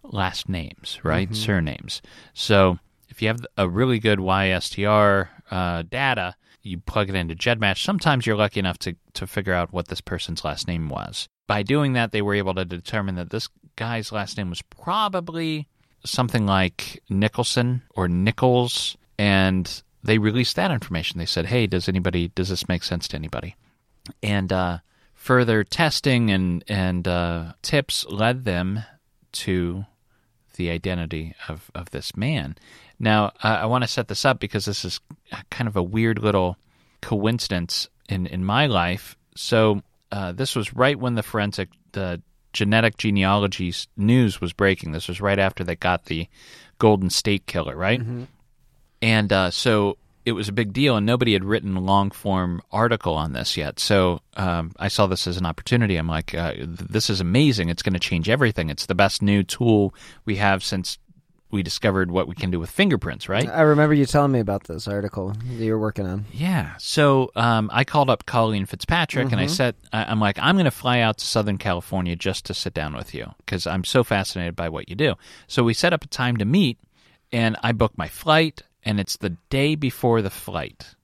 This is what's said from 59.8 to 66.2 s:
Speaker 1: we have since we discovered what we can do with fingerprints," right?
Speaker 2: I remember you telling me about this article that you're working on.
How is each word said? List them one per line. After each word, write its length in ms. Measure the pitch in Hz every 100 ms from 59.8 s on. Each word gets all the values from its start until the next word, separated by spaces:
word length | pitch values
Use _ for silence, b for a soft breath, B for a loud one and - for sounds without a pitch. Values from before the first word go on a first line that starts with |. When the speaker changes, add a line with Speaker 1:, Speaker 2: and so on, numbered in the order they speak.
| 98 B B B -
Speaker 1:
we 100 | 98
have 280 | 104 95
since 360 | - 95 90 - _ - _ _ _
we 140 | 101
discovered 480 | 90 - 110 95 92
what 160 | 90 82
we 80 | 87
can 160 | 92
do 80 | 90
with 100 | 82
fingerprints," 580 | - 202 143 - 64 -
right? 220 | 98 131
Speaker 2:
I 120 | -
remember 340 | 156 147 151 151
you 100 | 135
telling 260 | 147 143
me 80 | 131
about 260 | 101 98 -
this 220 | 82 107
article 420 | 101 101 - 92
that 340 | 104 120 117
you're 160 | 110 110
working 260 | 107 - 95
on. 200 | 95